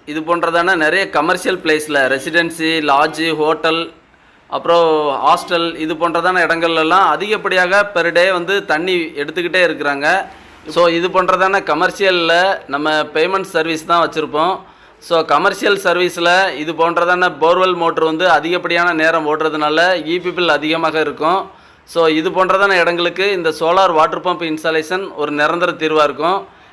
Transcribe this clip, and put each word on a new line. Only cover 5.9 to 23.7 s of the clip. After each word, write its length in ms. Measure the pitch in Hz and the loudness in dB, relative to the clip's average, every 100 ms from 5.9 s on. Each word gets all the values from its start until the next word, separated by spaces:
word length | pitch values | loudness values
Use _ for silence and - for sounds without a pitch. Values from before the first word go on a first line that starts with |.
போன்றதான 480 | 156 170 165 170 185 160 | -2 -2 0 0 2 0
இடங்கள்லாம் 580 | 165 165 160 160 185 185 151 | 0 0 0 2 2 2 0
அதிகப்படியாக 680 | 208 208 185 185 180 196 202 | -2 -4 0 0 2 2 2
per 180 | 175 170 | 0 0
day 200 | 170 185 | 2 2
வந்து 340 | 180 175 196 196 | 0 0 -2 0
தண்ணி 300 | 156 180 180 | -2 0 -2
எடுத்துக்கிட்டே 640 | 160 143 147 160 175 185 170 | -2 -6 -6 -4 -2 2 2
இருக்கிறாங்க. 400 | 143 147 139 151 185 - - - - - | 0 -4 -2 0 0 -2 -14 -20 -20 -6
So, 200 | 165 175 | 2 2
இது 200 | 165 175 | 2 0
போன்றதான 560 | 185 180 180 190 196 | 0 0 2 2 0
கமர்ஷியலில் 920 | 196 151 180 - 196 180 165 170 190 190 - | 0 0 0 0 0 2 2 2 2 0 -4
நம்ம 220 | 139 156 156 | -4 0 0
பேமெண்ட் 460 | 151 156 175 190 185 | 0 -2 0 -2 -2
சர்வீஸ் 320 | 165 160 156 156 | -2 -2 -4 0
தான் 240 | 170 156 | 0 2
வச்சுருப்போம். 500 | 160 147 147 170 185 - - - _ | -2 -4 -2 -2 -2 -10 -20 -20 _
So, 260 | - 165 156 | -2 -2 2
கமர்ஷியல் 520 | 143 277 - 208 196 | 2 2 0 0 0
சர்வீஸில் 760 | 185 175 180 175 170 180 196 139 | 0 0 0 0 2 4 2 -2
இது 180 | 151 | -8
போன்றதான 560 | 151 165 170 170 180 180 143 | 0 0 2 0 2 0 2
போர்வெல் 360 | 156 180 185 175 | 2 4 2 2
மோட்ரு 220 | 165 160 | -2 0
வந்து 260 | 160 160 180 | -2 0 2
அதிகப்படியான 640 | 156 160 180 175 175 175 | 2 2 -4 -2 0 0
நேரம் 340 | 160 160 165 151 | 2 2 2 -2
ஓடுறதுனால, 500 | 151 156 151 151 156 180 180 | -2 -2 0 0 2 2 0
இ 260 | 151 175 | -2 -4
பி 100 | 175 | -4
பில் 180 | 175 170 | -2 0
அதிகமாக 500 | 147 156 160 165 156 | 0 0 -2 -2 0
இருக்கும். 500 | 147 131 156 190 - - - _ | -2 -2 -2 -2 -4 -16 -20 _
So, 240 | _ 170 160 | _ 2 2
இது 220 | 156 175 | 2 0
போன்றதான 500 | 175 185 190 202 185 | 0 2 2 4 4
இடங்களுக்கு 520 | 170 175 175 170 196 | 2 0 -2 -2 -2
இந்த 220 | 190 160 156 | 0 -2 -2
சோலார் 320 | 165 | 0